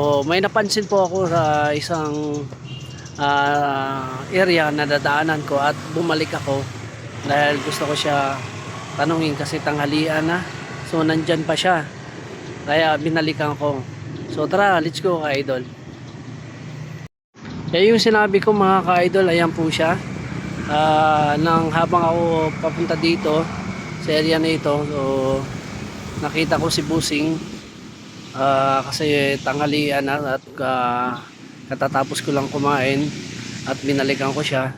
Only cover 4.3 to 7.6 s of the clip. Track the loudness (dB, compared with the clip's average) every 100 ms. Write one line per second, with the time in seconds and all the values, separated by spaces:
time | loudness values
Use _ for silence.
4.3 | 2 4 4 4 2 2 2 2 2 2
5.3 | 0 0 0 2 0 -4 -2 0 0 -2
6.3 | -4 -2 -2 -2 -10 -12 -14 -14 -8 0
7.3 | 2 4 2